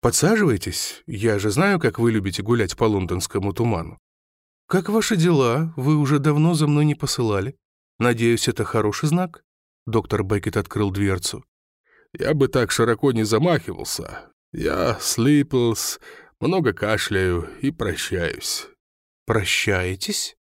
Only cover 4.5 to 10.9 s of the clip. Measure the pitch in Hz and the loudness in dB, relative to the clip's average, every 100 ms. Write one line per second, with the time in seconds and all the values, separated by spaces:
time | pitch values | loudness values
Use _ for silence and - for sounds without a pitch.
4.5 | _ _ 185 190 214 208 208 170 160 123 | _ _ -2 0 0 0 2 4 4 4
5.5 | 123 160 160 131 151 139 147 143 151 160 | 2 -2 -2 2 2 4 2 2 4 4
6.5 | 170 151 147 151 143 143 - 117 101 104 | 4 2 4 2 0 -4 -2 0 0 -2
7.5 | - _ _ _ _ 117 117 117 117 - | -8 _ _ _ _ 0 4 4 2 0
8.5 | - 107 117 107 101 156 165 180 - _ | -2 -2 0 0 0 0 0 0 -8 _
9.5 | _ _ _ - 110 - 107 98 104 104 | _ _ _ -2 -2 0 -2 0 -2 -2
10.5 | - 98 - 101 | -4 -4 -2 -2